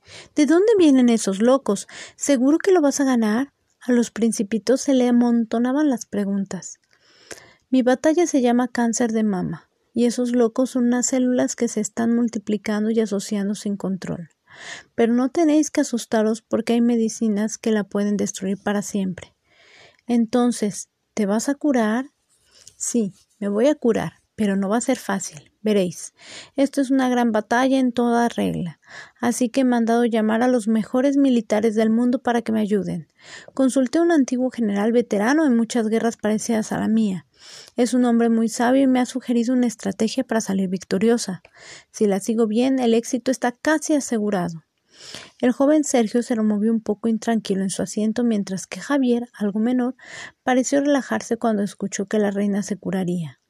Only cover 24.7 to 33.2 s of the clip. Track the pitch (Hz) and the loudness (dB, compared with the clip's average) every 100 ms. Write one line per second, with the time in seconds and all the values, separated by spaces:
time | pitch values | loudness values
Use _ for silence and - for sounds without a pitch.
24.7 | 233 254 247 - 196 - - - _ 208 | -2 0 -2 -2 -6 -6 -16 -20 _ 0
25.7 | 208 180 - - _ - - - - 277 | 0 0 -4 -16 _ -20 -20 -8 -2 0
26.7 | - 254 269 254 247 240 214 208 233 262 | 0 0 2 2 2 2 0 0 2 2
27.7 | 269 254 240 240 233 240 - 196 160 170 | 2 0 0 2 2 0 0 -2 -2 -6
28.7 | - - - - - 240 226 240 277 254 | -10 -20 -20 -20 -6 -2 0 0 0 2
29.7 | 240 226 233 240 220 214 226 254 247 208 | 2 2 2 2 0 0 2 2 0 0
30.7 | 220 - 254 277 277 277 240 - 214 226 | 0 0 0 2 4 4 2 0 0 0
31.7 | 214 220 226 247 262 - 233 226 220 208 | 2 2 2 2 0 0 -2 0 -2 0
32.7 | 202 175 170 147 _ | 0 -2 -6 -10 _